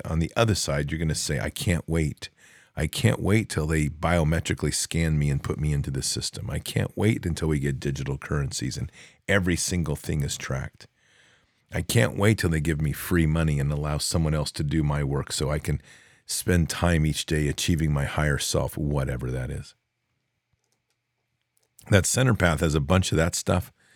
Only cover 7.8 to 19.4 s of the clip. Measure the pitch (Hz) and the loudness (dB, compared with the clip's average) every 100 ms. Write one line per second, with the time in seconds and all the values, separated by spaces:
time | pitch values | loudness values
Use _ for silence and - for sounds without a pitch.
7.8 | 71 69 65 67 - 76 67 - 62 78 | -4 -4 -4 -6 -4 -2 -2 -4 -6 -6
8.8 | - - - _ - 101 92 85 - 90 | -8 -12 -20 _ 2 2 4 0 0 -2
9.8 | 76 71 - 78 71 - - 67 - - | -2 -4 -4 -2 -2 -4 -6 -6 -8 -14
10.8 | - _ _ _ _ _ _ _ - - | -20 _ _ _ _ _ _ _ -8 -6
11.8 | 82 120 110 - 101 107 87 80 78 73 | 0 2 2 4 2 4 2 0 0 0
12.8 | 76 - - 90 78 80 80 71 69 73 | 0 -2 0 4 4 4 2 2 0 -2
13.8 | 76 76 - 87 78 78 71 - 76 80 | -2 -2 -2 0 0 0 -2 -4 -2 0
14.8 | 73 71 69 69 - - 73 76 - 73 | 0 0 0 -2 -4 -4 -2 -2 -2 -6
15.8 | - - - _ - - - 87 80 - | -6 -20 -20 _ -10 -6 2 2 2 0
16.8 | 87 82 78 73 - 78 73 - - 82 | 2 4 2 0 -2 0 0 0 0 2
17.8 | 80 73 69 - 76 67 - - 65 - | 2 0 -2 0 0 0 0 -2 -2 -4
18.8 | 73 71 67 64 64 64 | -2 -2 -2 -4 -4 -6